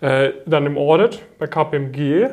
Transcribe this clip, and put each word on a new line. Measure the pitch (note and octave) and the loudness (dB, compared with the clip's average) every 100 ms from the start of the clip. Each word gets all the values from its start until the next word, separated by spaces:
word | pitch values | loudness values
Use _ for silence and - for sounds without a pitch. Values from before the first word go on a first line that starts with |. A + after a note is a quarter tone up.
äh, | C#3 C3+ C3+ - - | -2 2 0 -2 -2
dann | D3 C#3+ | 0 0
im | C#3+ | -2
Audit | C#3+ D#3+ A3+ - - _ | 2 4 2 -2 -14 _
bei | D#3 | -8
K | D#3+ | -2
P | D#3 D3+ | -2 -2
M | C3+ | -4
G. | C3 C#3+ D#3+ B3+ | -4 0 0 0